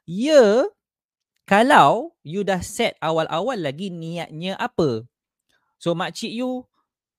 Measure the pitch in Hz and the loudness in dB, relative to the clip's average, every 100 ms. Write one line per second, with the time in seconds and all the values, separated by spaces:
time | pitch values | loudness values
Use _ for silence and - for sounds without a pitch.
0 | - 180 269 302 214 220 403 - _ _ | -12 -6 4 6 6 4 0 -6 _ _
1 | _ _ _ _ - 196 254 277 143 202 | _ _ _ _ 0 2 6 6 6 4
2 | 330 _ 147 185 190 185 180 - 226 - | -4 _ -10 -6 -4 -4 -4 -4 -4 -4
3 | 156 160 160 156 214 240 147 139 196 175 | -4 -2 -2 -4 -4 -6 -6 -8 -10 -10
4 | 165 170 160 156 180 202 240 - 160 113 | -10 -10 -12 -10 -10 -8 -6 -2 0 -2
5 | 120 _ _ _ _ _ _ _ 170 170 | -8 _ _ _ _ _ _ _ -6 -4
6 | 170 - 226 220 254 254 254 _ _ _ | -6 -8 -10 -6 -6 -8 -12 _ _ _
7 | _ | _